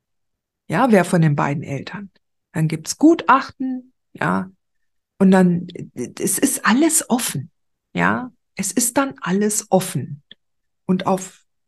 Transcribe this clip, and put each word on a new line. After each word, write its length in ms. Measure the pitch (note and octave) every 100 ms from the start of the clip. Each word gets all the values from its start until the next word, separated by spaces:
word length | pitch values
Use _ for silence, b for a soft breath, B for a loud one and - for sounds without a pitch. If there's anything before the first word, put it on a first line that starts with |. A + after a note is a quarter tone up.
| _ _ _ _ _ _ -
Ja, 220 | E3 C4
wer 140 | G#3
von 180 | F3 F3+
den 140 | D#3+ D3
beiden 260 | D3+ C#3
Eltern? 480 | - C#3 - G3+ G3+ _ _ _ _
Dann 140 | D#3+ D#3
gibt's 320 | D#3+ D#3+ -
Gutachten, 920 | D4+ E4+ - C4 C4 - C4 B3+ B3+ _ _
ja, 380 | - - F#3 F#3+ _ _ _ _ _ _ -
und 120 | F#3+
dann, 380 | F#3+ F3+ F3 F3 - -
es 440 | - A#2+ - - -
ist 280 | C4+ - -
alles 420 | A#3 D#4+ - -
offen, 420 | B3 - D3 - _ _ _ _
ja, 360 | F3+ F3 A3+ B3+ - _ -
es 160 | G3
ist 240 | - A#3 D4
dann 180 | C4+ -
alles 460 | - F#3+ G#3+ G#3+ -
offen 520 | F#3+ - C#3+ B2 C#3+ _ - _ _ _ _ -
und 200 | F#3 -
auf 380 | F#3+ - - _ _